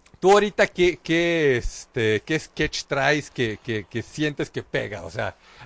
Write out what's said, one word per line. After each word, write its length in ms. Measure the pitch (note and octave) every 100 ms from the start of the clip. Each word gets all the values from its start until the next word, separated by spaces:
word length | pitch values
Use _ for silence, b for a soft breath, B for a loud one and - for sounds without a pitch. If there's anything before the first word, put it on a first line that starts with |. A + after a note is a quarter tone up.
| _ -
tú 120 | F3+
ahorita 360 | G#3 G#3 - G3
qué, 320 | - F3+ D#3
qué, 560 | - E3 E3+ E3+ D3 B2
este, 640 | - - - - A2 G#2+ -
qué 140 | D#3
sketch 440 | - - D#3 - -
traes 440 | C#3+ C3+ D3+ C#3
que, 300 | - A#2 G#2
que, 220 | - A2 G2
que 160 | A#2
sientes 480 | - - D3+ C#3+ D3+
que 140 | -
pega, 400 | - C#3 A2 G2+
o 80 | E2+
sea, 240 | A#2 G#2 - B B